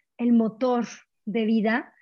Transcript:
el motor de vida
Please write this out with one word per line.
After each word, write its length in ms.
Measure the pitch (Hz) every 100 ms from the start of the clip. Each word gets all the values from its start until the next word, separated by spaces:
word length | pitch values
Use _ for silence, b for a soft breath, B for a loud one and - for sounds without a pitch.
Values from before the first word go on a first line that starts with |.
| _ -
el 160 | 240
motor 520 | 233 220 220 254 240 214 - _ _ -
de 200 | 214 214
vida 480 | 226 214 233 339 b